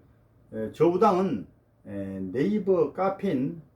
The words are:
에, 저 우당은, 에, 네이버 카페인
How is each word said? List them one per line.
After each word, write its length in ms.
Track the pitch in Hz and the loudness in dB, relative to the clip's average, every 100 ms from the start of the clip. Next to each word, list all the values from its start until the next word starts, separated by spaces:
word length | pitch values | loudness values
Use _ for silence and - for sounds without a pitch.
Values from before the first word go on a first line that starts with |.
| _ _ _ _ - | _ _ _ _ -14
에, 220 | 110 107 | -8 -6
저 140 | - 165 | 2 2
우당은, 600 | 180 214 180 190 110 80 _ _ _ - | 6 4 4 0 -2 -8 _ _ _ -12
에, 340 | 101 98 95 | -10 -8 -8
네이버 720 | 95 120 180 208 185 180 143 | -6 -2 0 0 2 2 2
카페인 680 | - 190 - 196 135 143 170 - | 0 -2 -2 -2 -2 -4 -6 -16